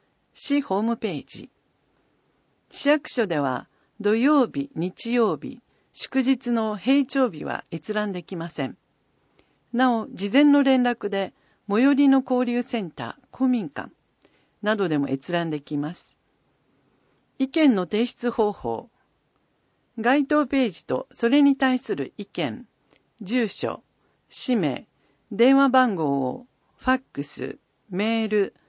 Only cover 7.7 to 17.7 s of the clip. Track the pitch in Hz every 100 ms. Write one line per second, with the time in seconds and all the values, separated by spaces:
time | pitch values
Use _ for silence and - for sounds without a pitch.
7.7 | 170 - 208 208 180 170 180 165 - 135
8.7 | - _ _ _ _ _ _ _ _ _
9.7 | 240 254 233 - 170 196 254 294 285 269
10.7 | 262 247 233 202 196 190 - _ _ -
11.7 | 202 269 277 277 269 262 247 247 240 233
12.7 | 233 180 - 117 - _ - 262 247 160
13.7 | - - _ _ _ _ _ _ _ 208
14.7 | 214 180 151 139 135 - 170 165 151 -
15.7 | 147 147 180 - _ _ _ _ _ _
16.7 | _ _ _ _ _ _ - 269 320 302